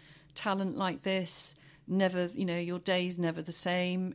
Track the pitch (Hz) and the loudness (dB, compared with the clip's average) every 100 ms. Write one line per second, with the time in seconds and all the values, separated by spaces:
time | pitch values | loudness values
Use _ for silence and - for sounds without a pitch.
0 | - - - - 208 196 190 - 190 - | -20 -20 -14 -6 -2 0 -2 -2 -2 -2
1 | 196 190 175 - - - - - - 190 | -2 0 0 0 0 -4 -14 -20 -2 2
2 | 185 180 175 - 185 170 170 180 185 180 | 2 2 -2 -2 -2 0 -2 -4 0 0
3 | 180 175 170 165 165 - 180 180 180 185 | 0 0 -2 -2 2 2 4 2 0 0
4 | 185 | -2